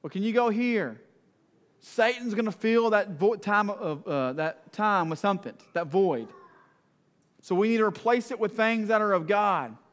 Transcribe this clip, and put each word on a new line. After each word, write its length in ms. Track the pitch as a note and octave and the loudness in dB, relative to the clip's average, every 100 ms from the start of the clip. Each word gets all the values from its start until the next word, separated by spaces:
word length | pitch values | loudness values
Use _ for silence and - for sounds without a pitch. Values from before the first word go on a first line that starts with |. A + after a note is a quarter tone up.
Well, 80 | D3+ | -8
can 120 | F#3 | -4
you 100 | G#3+ | 0
go 160 | A3+ A#3+ | 2 2
here?" 520 | G#3+ B3 A3+ D3 A2 - _ _ _ _ _ _ _ | 2 0 0 -2 -8 -20 _ _ _ _ _ _ _
Satan's 560 | - - A3+ B3 B3 | -12 0 0 0 -4
gonna 160 | G#3 A3 | -2 -4
fill 400 | - A3 A#3 A3+ | -2 2 2 4
that 200 | G#3+ G3 | 2 0
vo-, 260 | D#3 G3 A3 | 0 0 0
time 340 | - G#3 G#3 | 0 0 0
of, 360 | G3 G3 C#3+ - | -4 -6 -6 -4
uh, 240 | C#3+ C3 | -2 -2
that 400 | C#3 D#3 - - | -2 -6 -6 -16
time 380 | - G#3+ G3 E3 | -2 2 2 0
with 80 | D#3 | -2
something, 360 | G3+ F#3+ - - - | -2 -2 -4 -16 -8
that 120 | E3+ E3+ | -6 -2
void. 420 | F3 F#3+ B2+ A2+ - - - _ _ _ _ _ _ _ _ | 2 2 0 -6 -16 -20 -20 _ _ _ _ _ _ _ _
So 140 | - | -4
we 140 | F#3 G#3+ | 0 2
need 100 | A3+ | 2
to 60 | |
replace 460 | A3 - A3+ A#3+ A#3+ | 0 0 0 0 0
it 100 | B3+ | -4
with 160 | G#3+ - | -4 0
things 320 | A3 A3+ G#3+ | 0 0 0
that 120 | A3 | 0
are 120 | G#3+ | 2
of 140 | F#3+ D#3+ | 0 2
God. 500 | G#3 G#3 F3 B2 A2 _ | 0 2 0 -4 -12 _